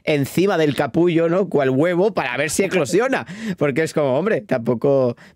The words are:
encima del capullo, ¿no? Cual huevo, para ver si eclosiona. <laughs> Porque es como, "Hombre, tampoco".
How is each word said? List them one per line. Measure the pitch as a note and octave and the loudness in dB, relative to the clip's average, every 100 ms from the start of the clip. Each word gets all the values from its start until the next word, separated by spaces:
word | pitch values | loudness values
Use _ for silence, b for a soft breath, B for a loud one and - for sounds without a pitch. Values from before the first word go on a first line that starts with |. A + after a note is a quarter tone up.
encima | - D3 C3 - G3 E3+ | -2 -2 0 0 2 2
del | D3+ B2 | 2 0
capullo, | C#3 D#3+ F3 D#3+ E3 | 0 2 2 2 2
¿no? | F3+ F#3+ | 0 0
Cual | D3 C3+ | 0 2
huevo, | C3 F3 E3+ G#3+ | 2 2 2 0
para | F3+ C3+ B2 | 0 -4 -2
ver | D3+ | -2
si | - | -2
eclosiona. | F#3+ F#3 C#3+ F#3 C4 G#3 A#2+ | 0 0 0 2 2 -2 -4
<laughs> | G3+ A3+ F3 | -10 -8 -2
Porque | D3 C3+ | -2 0
es | D#3+ | -2
como, | D#3+ C#3 C3+ | 0 0 0
"Hombre, | G3+ D#3+ | 0 -2
tampoco". | G#2+ B2+ A#2 A#2 C#3+ C#3 B2 B B | -2 -4 -2 0 2 2 0 B B